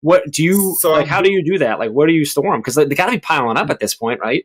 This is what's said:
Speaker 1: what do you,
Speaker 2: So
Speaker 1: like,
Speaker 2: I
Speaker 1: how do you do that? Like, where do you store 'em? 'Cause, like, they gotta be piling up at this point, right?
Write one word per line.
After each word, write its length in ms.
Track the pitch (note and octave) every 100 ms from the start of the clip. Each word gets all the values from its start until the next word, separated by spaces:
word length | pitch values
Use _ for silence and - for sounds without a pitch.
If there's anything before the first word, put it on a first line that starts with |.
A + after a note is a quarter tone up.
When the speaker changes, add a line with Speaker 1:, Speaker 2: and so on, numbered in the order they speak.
Speaker 1:
what 240 | D3+ F3+ D3+
do 100 | D3
you, 340 | E3 G3 F#3+ E3+
Speaker 2:
So 100 | F3
Speaker 1:
like, 160 | D#3 C#3+
Speaker 2:
I 20 |
Speaker 1:
how 140 | F3
do 80 | F#3+
you 140 | G3
do 140 | D#3 F#3+
that? 200 | C3 G#2+
Like, 140 | A2+
where 160 | A2+ D#3
do 40 |
you 120 | E3
store 280 | C#3+ - D#3+
'em? 80 | D3
'Cause, 160 | A2 B2
like, 120 | C#3+
they 80 | C#3
gotta 160 | F#3
be 80 | A#3+
piling 360 | - D#3 A#2+ A2+
up 140 | D3
at 80 | D#3
this 160 | G#2
point, 240 | - A2+ A#2+
right? 240 | G#2+ C#3+